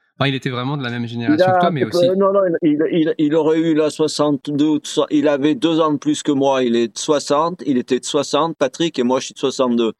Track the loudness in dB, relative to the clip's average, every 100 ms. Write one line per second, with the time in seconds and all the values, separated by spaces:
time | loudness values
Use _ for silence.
0 | _ -4 -2 -2 -4 -4 -4 -4 -4 -6
1 | -6 -4 0 2 2 2 2 0 0 2
2 | 2 2 2 2 0 0 0 2 2 0
3 | 0 0 0 2 2 2 2 2 0 0
4 | -2 0 0 0 -2 0 0 0 -2 -2
5 | 0 2 2 2 0 0 0 2 2 0
6 | -2 -2 0 2 2 2 2 2 0 -2
7 | -2 -2 0 0 0 -2 -2 -2 0 -2
8 | -2 -4 -2 -2 -2 -2 -4 -2 -4 -2
9 | 0 0 -2 -6 -4 0 0 2 0